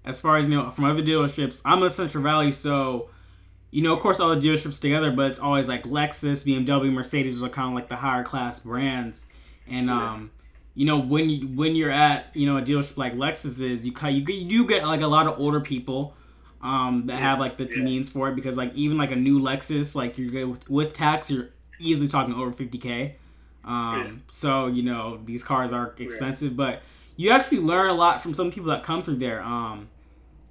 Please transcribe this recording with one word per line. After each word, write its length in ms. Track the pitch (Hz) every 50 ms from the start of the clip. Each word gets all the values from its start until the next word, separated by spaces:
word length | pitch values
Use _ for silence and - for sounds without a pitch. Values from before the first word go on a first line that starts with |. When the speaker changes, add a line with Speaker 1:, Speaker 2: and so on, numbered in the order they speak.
| -
Speaker 1:
as 160 | 131 131 -
far 180 | - 160 156
as, 120 | 151 143 143
you 60 | 147
know, 160 | 143 127 127
from 120 | - - 143
other 160 | 143 151 160
dealerships, 600 | 151 156 160 156 143 139 - - 139 123 - - -
I'm 180 | 143 175 185 185
in 60 | 175
Central 340 | - - 180 139 - 151 139
Valley, 280 | 151 156 156 147 143
so, 580 | 135 - - 147 143 139 135 131 127 120 - - - - - - - - - - - - - -
you 100 | - 147
know, 120 | 160 165 165
of 60 | 165
course, 200 | - 202 185 -
all 160 | 175 165 160
the 60 | 139
dealerships 400 | 139 156 156 151 - 151 139 -
together, 300 | - 143 143 156 156 127
but 200 | 123 135 139 135
it's 80 | - -
always, 280 | 143 143 143 139 127
like, 160 | 127 127 120 -
Lexus, 640 | 120 143 147 147 143 - - 156 143 143 139 -
B 100 | 143 135
M 100 | 131 127
W, 260 | 135 139 139 135 135
Mercedes 500 | 131 127 123 - - 143 131 131 123 120
are 80 | 123 123
kinda, 200 | - 139 131 127 123
like, 140 | 123 123
the 100 | - 123
higher 260 | 123 139 135 127 123 123
class 360 | - - 135 120 120 120 -
brands. 680 | - 113 120 127 139 135 131 127 117 113 110 - - - - - - - - - -
And, 220 | - 127 127 123
Speaker 2:
Yeah. 260 | 127 123 117 117 113 110
Speaker 1:
um, 180 | 110 110 110 - - - - - - - - -
you 100 | 135 143
know, 140 | 151 151 143
when 300 | 127 127 147 156 160 156
you, 180 | 151 139 131
when 280 | 135 127 135 156 160 165
you're 140 | 160 156 147
at, 460 | 135 147 151 147 143 127 - - -
you 100 | 143 143
know, 120 | 143 139
a 40 | 135
dealership 360 | 123 131 147 143 139 - -
like 160 | 139 127 123 120
Lexus 480 | 123 139 156 160 - - 139 120 127
is, 260 | 131 127 123 113 113
you 60 | 123 123
ca-, 160 | - 147 147
you 120 | 139 139
get, 140 | 139 160 202
you 140 | 190 180 175
do 180 | 220 233 240
get, 180 | 233 208 185 156
like, 140 | 156 160 147
a 80 | 156
lot 180 | 147 151 156 160
of 140 | 156 156 -
older 220 | 143 147 151 151
people, 560 | 143 - 135 123 123 - 131 135 143 143 - - - - - - - - - -
um, 440 | 123 127 135 131 127 127 123 120 120
that 80 | 127 127
Speaker 2:
Yeah. 160 | 131 135 135
Speaker 1:
have, 100 | 135 127
like, 180 | 131 123 -
the 120 | - 131 123 131
Speaker 2:
Yeah. 100 | 131 127
Speaker 1:
means 260 | 131 127 131 135 -
for 180 | - 135 135 135
it, 60 | 135
because, 220 | 117 - 131 123
like, 180 | 127 127 123 123
even, 220 | 139 147 151 156
like, 140 | 151 143 135
a 40 | 131
new 240 | 127 127 139 139 139
Lexus, 560 | 135 131 135 139 - - 156 143 147 147 -
like, 220 | 139 123 120 120
you're 120 | 131 127 120
good 160 | 123 131 131
with, 240 | 127 120 - - -
with 220 | 139 147 151 151 -
tax, 380 | - 156 151 156 - - -
you're 200 | 139 123 123 - - - - - - -
easily 280 | 165 165 165 143 147 139
talking 240 | 151 139 131 123 117
over 180 | 123 127 123
fifty 260 | 123 - 131 120 123
K. 380 | 123 127 123 120 120 135 147 - - - - - - - - - _ -
Um, 320 | 110 120 120 117 117 113
Speaker 2:
Yeah. 160 | 120 120 104 110 131 - -
Speaker 1:
so, 380 | - - 151 143 135 135 127
you 160 | 127 123 123 120
know, 380 | 123 120 117 110 113 113 113 110
these 180 | 113 117 120 -
cars 280 | - 139 131 127 117
are 240 | 123 123 120 117 -
Speaker 2:
Yeah. 80 | - 123
Speaker 1:
expensive, 500 | 123 - - 131 135 135 - 151 135 123
but 260 | 131 139 127 117 - - - - - - - -
you 140 | - 170 214
actually 300 | 247 269 269 - 285 196
learn 300 | 165 156 175 185 190 190
a 40 | 180
lot 280 | 165 170 170 151 -
from 120 | - 170 143
some 180 | 180 180 170
people 180 | - 196 170 160
that 120 | 143 - -
come 200 | 165 160 170 180
through 140 | 170 143
there. 240 | 123 127 120 113 110
Um, 480 | 110 117 120 117 117 110 107 107 104 - - - - - - - - - - - - -